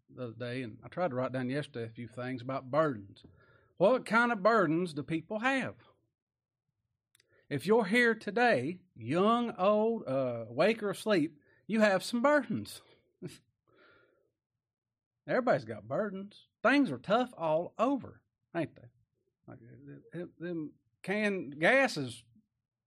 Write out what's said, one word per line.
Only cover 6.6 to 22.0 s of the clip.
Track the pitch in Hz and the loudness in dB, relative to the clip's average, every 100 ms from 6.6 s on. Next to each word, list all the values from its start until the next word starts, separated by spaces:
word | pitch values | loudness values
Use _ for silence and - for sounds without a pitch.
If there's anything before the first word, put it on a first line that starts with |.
| _ _ _ _ _ _ _ _ - | _ _ _ _ _ _ _ _ -8
If | 143 | -6
you're | 170 226 | 2 2
here | 180 240 233 | 4 4 4
today, | 226 208 196 247 143 135 180 _ - | 2 -4 2 4 4 0 -6 _ -14
young, | 113 165 202 233 233 - | -4 2 4 2 0 0
old, | 190 214 220 226 - | 2 4 2 -2 -2
uh, | 135 127 120 110 | -2 -2 -4 -8
awake | 120 196 220 | 2 2 2
or | 208 | -2
asleep, | 175 220 196 151 - _ _ - | -4 2 2 2 -4 _ _ -4
you | 220 | 4
have | 214 185 | 4 4
some | - 240 | 0 0
burdens. | 269 294 - 123 104 - _ _ _ _ | 4 4 2 -6 -6 -14 _ _ _ _
<laughs> | 180 - _ _ _ _ _ _ _ _ _ _ _ _ _ _ _ _ _ _ - | -16 -16 _ _ _ _ _ _ _ _ _ _ _ _ _ _ _ _ _ _ -4
Everybody's | 202 247 143 | -2 0 0
got | 110 107 107 | -2 -12 -6
burdens. | 147 208 190 202 - _ _ | -4 -4 -6 -12 -18 _ _
Things | 220 285 240 | 2 4 2
are | 120 | -2
tough | - 226 247 - | 0 0 0 -4
all | 160 156 180 - | 0 0 -2 -2
over, | 240 277 110 - _ _ _ | 0 0 -6 -18 _ _ _
ain't | 170 156 | -6 -6
they? | - 120 _ _ _ _ _ - | -8 -20 _ _ _ _ _ -20
Like, | 113 | -20
th-, | 113 123 143 143 139 | -20 -20 -20 -20 -16
th-, | 165 180 - | -14 -14 -12
them | 170 165 151 - _ _ | -8 -8 -8 -12 _ _
canned | - 208 208 190 131 147 | -6 -2 0 -2 -6 2
gas | 175 262 262 | 4 4 2
is | 151 | -2